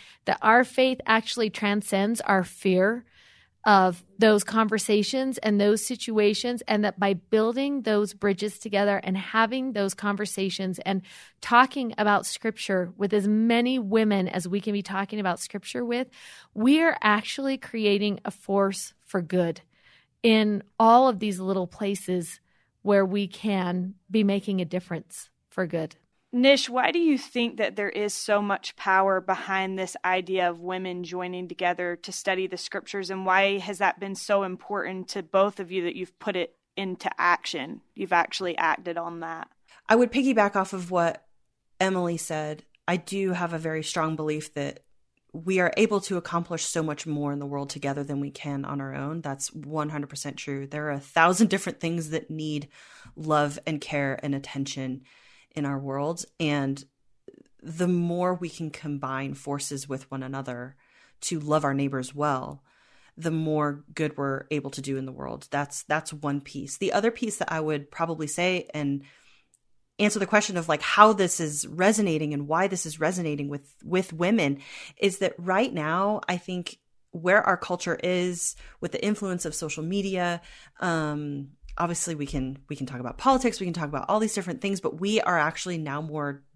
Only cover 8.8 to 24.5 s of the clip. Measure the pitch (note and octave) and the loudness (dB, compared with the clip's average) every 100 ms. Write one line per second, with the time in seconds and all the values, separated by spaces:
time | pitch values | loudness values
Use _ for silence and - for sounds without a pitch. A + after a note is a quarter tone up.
8.8 | G3+ G3 F#3+ F#3+ F3+ A3 A3 C4 C4 G#3+ | 2 2 0 -4 0 2 2 0 -2 0
9.8 | G3 F#3+ G#3 G3+ G#3 - F#3+ F#3 F#3+ F3+ | -2 0 -2 -2 -4 -2 -4 -2 -4 -4
10.8 | F#3+ G3 - - - - - A#3+ C4 C#4 | -2 -4 -4 -18 -20 -12 4 6 6 2
11.8 | A#3 A3 G#3+ G3+ - - A3 A3 - F#3+ | -4 0 4 4 2 -4 -6 -4 -2 -2
12.8 | F3+ - G3 G#3 G3+ G#3+ A#3 A#3 B3 C4 | -2 -2 0 2 4 4 4 4 2 0
13.8 | G3 A3 A3 G3 F3+ F#3 E3+ G3+ G#3+ G3+ | 2 4 4 4 2 -2 -2 -2 -2 -2
14.8 | G3 G3 G3 G#3+ F#3+ F3 - G3 - B3 | -2 -4 -4 -2 -2 -2 -6 -10 -8 -6
15.8 | A#3+ A#3+ B3 - - - - G#3 A#3+ D#4 | -2 -2 -4 -10 -20 -20 -12 2 4 6
16.8 | E4 - G#3+ G#3 - - C4+ C4 - A3+ | 4 4 4 2 0 -4 -2 -4 -4 0
17.8 | G#3 G3+ G#3 G3 - - - G3 G3 F#3+ | 2 4 2 -2 -6 -10 0 2 2 0
18.8 | - _ _ F#3 E3 F3+ E3+ D#3+ _ _ | -8 _ _ -4 0 2 2 -2 _ _
19.8 | _ _ _ _ A#3 A3 G#3+ G3+ - - | _ _ _ _ 4 6 4 0 -4 4
20.8 | A3+ A#3+ C4 F#3+ G#3 F#3 F#3+ F#3+ F3+ - | 8 8 8 2 -2 -2 -2 -2 -2 -4
21.8 | G3+ G3 - F3+ D#3+ - _ _ _ _ | -4 -4 -2 -2 -2 -10 _ _ _ _
22.8 | G3+ G3+ F#3+ G3+ F#3+ - G#3+ G3 F3+ F3+ | 4 6 6 2 -2 -4 -2 0 0 -2
23.8 | F#3 - - A3 G3+ G3+ G3+ | -4 -8 -2 2 4 2 0